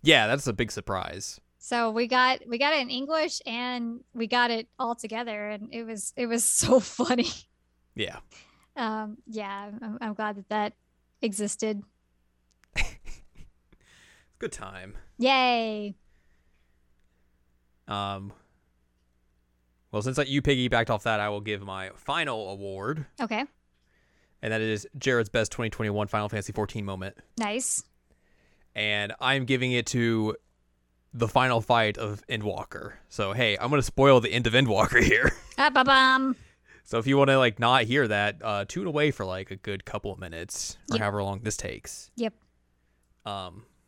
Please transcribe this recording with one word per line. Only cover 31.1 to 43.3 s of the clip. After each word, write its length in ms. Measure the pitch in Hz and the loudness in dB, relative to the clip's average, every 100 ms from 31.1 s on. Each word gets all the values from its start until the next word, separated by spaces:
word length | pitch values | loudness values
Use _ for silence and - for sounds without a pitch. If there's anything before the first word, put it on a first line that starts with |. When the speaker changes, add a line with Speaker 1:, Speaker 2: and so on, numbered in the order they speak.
Speaker 1:
the 160 | 123 113 | -2 0
final 320 | 135 127 117 | 2 4 2
fight 360 | 110 120 110 104 | 4 4 4 0
of 300 | 110 104 - | -6 -8 -6
Endwalker. 640 | 120 104 - - - - - - | -6 -4 -6 -8 -12 -14 -16 -16
So, 240 | - 98 | -4 -2
hey, 240 | 104 120 101 | 2 2 2
I'm 140 | 123 | 2
gonna 120 | 147 | 2
spoil 380 | 127 - 135 131 | 2 6 8 8
the 120 | 113 | 6
end 140 | 113 117 | 0 4
of 40 | |
Endwalker 480 | 117 135 98 - 120 | 4 4 4 4 6
<laughs> 0 | |
here. 300 | - 107 131 - - - | 6 6 4 0 -12 0
Speaker 2:
Ah, 140 | 294 | 2
ba-bum. 640 | 277 262 269 262 262 269 247 - _ _ - | 4 6 6 6 4 2 -2 -8 _ _ -20
Speaker 1:
So 160 | - 117 | -4 -2
if 80 | 113 | 4
you 100 | 139 | 6
wanna, 220 | 139 135 | 8 8
like, 200 | 123 107 | 6 4
not 240 | 117 127 | 4 4
hear 220 | 110 131 120 | 4 2 4
that, 280 | 104 104 98 | 4 2 0
uh, 220 | 117 104 101 | -4 -2 -4
tune 200 | - 190 | -6 -4
away 240 | 147 151 | 0 0
for, 120 | - | 0
like, 260 | 95 92 98 | -4 -6 -8
a 40 | 95 | -12
good 280 | - 98 - | -8 -8 -8
couple 240 | 107 104 | -10 -8
of 60 | 92 | -10
minutes 580 | 92 82 90 - - - - | -10 -12 -10 -10 -10 -12 -6
or 60 | - | -2
Speaker 2:
Yep. 40 | |
Speaker 1:
however 220 | 104 104 | 0 -2
long 180 | 98 196 | -4 -4
this 140 | 113 - | -6 -6
takes. 540 | - - - - - - | -8 -10 -14 -18 -18 -8
Speaker 2:
Yep. 180 | 226 - _ _ _ _ _ _ _ _ | -8 -8 _ _ _ _ _ _ _ _
Speaker 1:
Um. 400 | - | -10